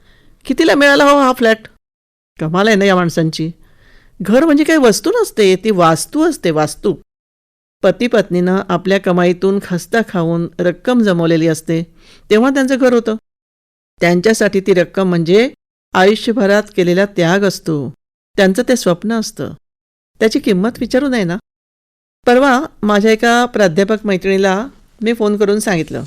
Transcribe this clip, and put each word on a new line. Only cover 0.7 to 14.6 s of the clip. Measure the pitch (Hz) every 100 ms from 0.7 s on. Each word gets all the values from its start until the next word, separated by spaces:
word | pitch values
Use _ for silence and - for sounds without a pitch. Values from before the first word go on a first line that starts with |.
मिळाला | 277 285 277
हो | 285 285
हा | 262
फ्लॅट?" | 254 226 220 - _ _ _ _ _ _ -
कमाल | 156 180 214
आहे | 202
ना |
या | 196 185
माणसांची. | 170 170 160 - 160 - _ _ _ - _ -
घर | 185 240
म्हणजे | 330 294
काही | 311 320
वस्तू | 240 196 330
नसते, | 466 392 - 196 185
ती | 220
वास्तू | 190 165 160 - 294 320
असते, | 320 180
वास्तू. | 156 151 - 202 143 _ _ _ _ _ _ _ _
पती | 196 180 240
पत्नीनं | 220 - 175 180 190 196
आपल्या | 170 190 196
कमाईतून | 190 180 175 175 196 196
खस्ता | - 175 - 175 -
खाऊन | 180 165 170 170 -
रक्कम | 180 196 - 247
जमवलेली | 208 170 165 165 165
असते, | 156 - 165 170 _ _ - -
तेव्हा | 214 254
त्यांचं | 269 262 262
घर | 254
होतं. | 240 226 220 _ _ _ _ _ _ _ -
त्यांच्यासाठी | 175 175 214 220 208 196